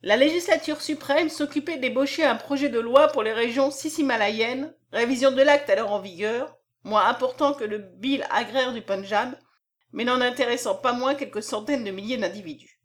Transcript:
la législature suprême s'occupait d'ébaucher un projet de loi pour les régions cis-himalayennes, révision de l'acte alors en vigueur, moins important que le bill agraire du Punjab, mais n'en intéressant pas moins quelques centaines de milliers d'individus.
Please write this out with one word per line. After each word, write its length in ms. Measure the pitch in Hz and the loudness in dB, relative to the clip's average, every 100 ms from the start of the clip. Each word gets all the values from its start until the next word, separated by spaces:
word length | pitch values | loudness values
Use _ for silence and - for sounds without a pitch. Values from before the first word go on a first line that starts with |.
la 160 | 175 214 | 2 4
législature 640 | 285 339 349 320 320 - | 4 2 0 0 0 -6
suprême 480 | - 302 - 285 330 | -6 -8 0 0 0
s'occupait 480 | - 285 302 285 320 | -2 -4 -4 -6 -4
d'ébaucher 460 | 254 226 277 - | -2 0 -2 2
un 120 | 302 240 | 2 0
projet 340 | - 277 285 | -2 -2 0
de 100 | 233 | -2
loi 300 | 233 254 302 | 4 6 6
pour 120 | 285 | 4
les 100 | 220 | -2
régions 380 | 220 247 233 269 | 0 0 2 0
cis-himalayennes, 1040 | 277 311 302 277 226 208 220 226 254 294 - _ | 0 -8 -2 0 2 0 0 -2 -2 -8 -12 _
révision 380 | - 240 262 269 | -2 0 4 2
de 120 | 254 | 6
l'acte 260 | 277 294 285 | 6 6 4
alors 220 | 294 220 | 0 0
en 80 | 208 | -4
vigueur, 580 | 196 170 208 233 294 _ _ _ | -6 -6 -4 -4 -6 _ _ _
moins 220 | - 214 202 | -2 2 4
important 480 | 240 254 - 285 | 2 -2 2 0
que 100 | 285 | 0
le 140 | 214 214 | -4 -8
bill 480 | 196 185 233 277 - | -10 -10 -2 -2 0
agraire 420 | - 233 240 254 | -2 0 -2 -2
du 80 | 233 | -4
Punjab, 560 | 220 196 196 208 247 262 _ _ _ _ _ | -4 -6 -2 -2 -2 -8 _ _ _ _ _
mais 120 | - | -4
n'en 160 | 240 254 | 0 2
intéressant 540 | 247 247 240 240 226 | 2 0 0 0 -2
pas 200 | 190 254 | -2 0
moins 200 | 240 160 | 0 0
quelques 300 | 185 - 208 | -2 -4 -8
centaines 400 | 214 220 214 277 | -6 -6 -2 -4
de 80 | 214 | -4
milliers 260 | 190 202 247 | -8 -6 -4
d'individus. 640 | 196 202 180 147 _ _ | -4 -6 -14 -16 _ _